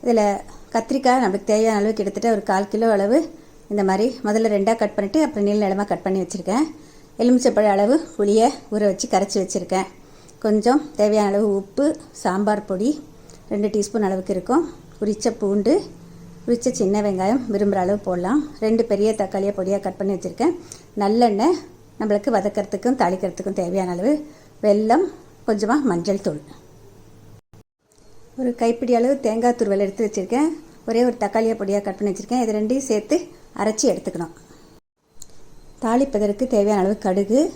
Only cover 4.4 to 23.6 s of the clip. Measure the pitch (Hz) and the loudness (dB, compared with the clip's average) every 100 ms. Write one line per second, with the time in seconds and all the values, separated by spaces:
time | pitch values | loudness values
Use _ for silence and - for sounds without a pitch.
4.4 | 226 208 196 226 208 208 196 311 302 233 | 2 2 2 0 0 -2 -2 0 0 0
5.4 | 202 208 202 196 202 175 190 190 175 185 | 0 2 0 -2 -2 -4 -2 -2 -4 -6
6.4 | 175 220 311 - - - - - 240 254 | -4 -2 -2 -6 -20 -20 -20 -2 2 4
7.4 | 247 208 214 196 202 302 - - 202 214 | 4 4 2 4 4 2 0 -2 2 4
8.4 | 262 - - 214 208 196 - 196 196 208 | 4 0 -6 0 0 0 0 0 0 -2
9.4 | 185 202 175 185 185 - - - - - | -2 -4 -4 -4 -4 -10 -20 -20 -20 -6
10.4 | 220 214 220 277 - - 208 214 202 196 | 0 2 4 2 0 0 2 4 2 2
11.4 | 214 196 196 - 285 311 - - 202 190 | 0 0 -4 -2 0 -2 -10 -6 -4 0
12.4 | 208 208 202 185 226 302 - - - - | 0 -2 -2 -2 -2 -2 -8 -20 -20 -20
13.4 | - 208 202 208 202 226 202 190 185 190 | -8 -4 -2 -2 -2 -2 -2 -2 -4 -6
14.4 | 180 269 330 - - - 214 208 240 214 | 0 0 0 -8 -20 -6 -4 -2 -4 -2
15.4 | 202 202 202 349 - - - - - - | -2 0 2 0 -2 -18 -20 -20 -20 -14
16.4 | - 233 254 262 190 208 208 185 190 254 | -2 -2 0 0 0 0 0 0 0 0
17.4 | 247 202 202 196 180 208 - 180 185 277 | 0 0 0 2 0 -2 -2 -4 0 0
18.4 | 302 - 220 226 226 196 214 220 190 196 | -2 -4 0 2 2 2 2 0 -2 -2
19.4 | 196 202 185 196 196 185 196 185 180 - | -2 -2 -2 -2 -4 -4 -4 -4 -6 -2
20.4 | 294 359 - - - - 202 220 240 202 | -2 -2 -10 -20 -14 -4 0 4 4 4
21.4 | 269 359 - - - - 220 202 202 220 | 2 0 -4 -20 -20 -8 0 0 2 0
22.4 | 202 202 196 202 240 262 180 185 190 175 | 0 -4 -4 -2 -2 2 0 0 -4 -6
23.4 | 190 190 | -6 -4